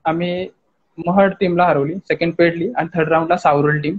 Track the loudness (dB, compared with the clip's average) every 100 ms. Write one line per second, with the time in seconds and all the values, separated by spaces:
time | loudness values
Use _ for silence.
0 | -4 -2 -2 -4 -8 -12 _ _ _ -8
1 | 0 2 2 2 0 2 2 2 0 -6
2 | -6 -2 -2 2 0 0 -4 -4 -4 -2
3 | 0 0 0 0 2 2 2 0 -4